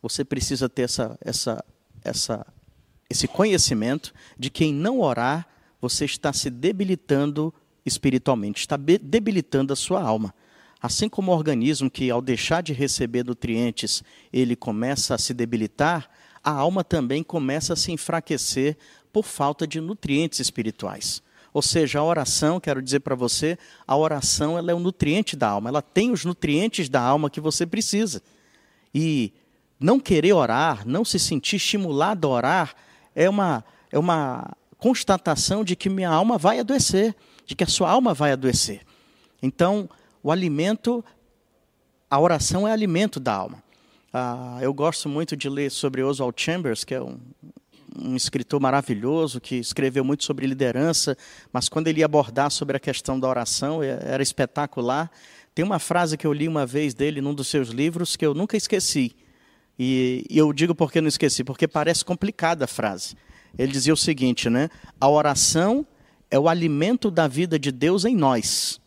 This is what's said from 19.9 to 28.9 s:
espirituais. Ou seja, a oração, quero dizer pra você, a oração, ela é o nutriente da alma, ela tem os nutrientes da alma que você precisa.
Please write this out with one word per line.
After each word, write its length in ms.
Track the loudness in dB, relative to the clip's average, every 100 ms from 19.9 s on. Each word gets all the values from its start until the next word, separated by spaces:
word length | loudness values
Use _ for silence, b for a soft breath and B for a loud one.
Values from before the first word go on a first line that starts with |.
| -8 -2 0 0 -2
espirituais. 840 | -4 -4 -6 -6 -10 -8 -8 -8 b b b
Ou 80 | -2
seja, 380 | 0 0 0 0
a 40 |
oração, 560 | 0 0 0 0 2 0
quero 220 | -2 -4
dizer 200 | 0 -2
pra 120 | 0
você, 460 | -2 0 0 -2 -4 B B B
a 100 | 2
oração, 640 | 2 0 -2 0 0 -2
ela 140 | -2
é 20 |
o 60 | 0
nutriente 560 | -2 0 0 2 -2 -2
da 120 | 0
alma, 220 | 0 -2
ela 140 | -4
tem 260 | 0 0 2
os 160 | 0 -2
nutrientes 640 | -2 0 2 0 -2 0
da 100 | 2
alma 300 | 4 4 2
que 100 | -2
você 240 | -2 -2
precisa. 600 | -2 -2 0 0 0 -4 b b b b b b b